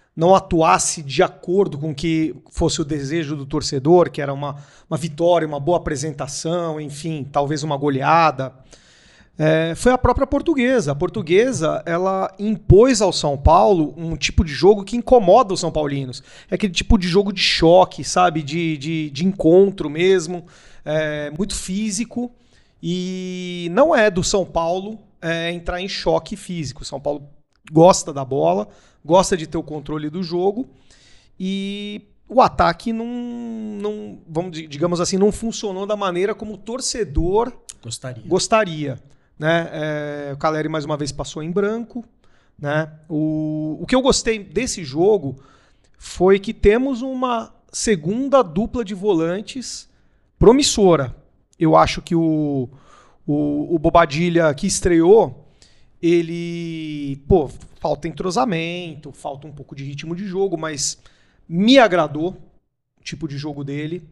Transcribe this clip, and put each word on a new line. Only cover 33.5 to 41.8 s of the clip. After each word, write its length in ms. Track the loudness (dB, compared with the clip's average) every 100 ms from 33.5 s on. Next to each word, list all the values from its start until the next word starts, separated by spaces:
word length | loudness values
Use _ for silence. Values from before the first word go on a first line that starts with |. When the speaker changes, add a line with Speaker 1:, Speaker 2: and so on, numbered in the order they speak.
| -10 -10 -8 -8 -8 -12 -16 -10
Speaker 1:
vamos 240 | -8 -6
di-, 160 | -8 -12
digamos 320 | -4 -2 -2
assim, 180 | -2 2
não 140 | 0
funcionou 540 | 0 -6 -6 -8 -6 -6
da 100 | -4
maneira 400 | -2 -2 -2 -4
como 180 | -10
o 40 | -14
torcedor 960 | -10 -8 -6 -6 -4 -2 0 0 -2 -6 -18 -18
Speaker 2:
Gostaria. 420 | -14 -14 -12 -12 -2
Speaker 1:
gostaria, 720 | -2 2 2 0 -2 -6 -8 -14 _ _ -6
né? 300 | 0 0 0
É, 600 | -6 -6 -6 -6 -8 -10
o 40 | -4
Caleri 300 | -2 0 -2
mais 160 | -4
uma 140 | -4 -4
vez 120 | -6
passou 300 | -8 -10 -8
em 100 | -6
branco, 520 | -2 -2 -4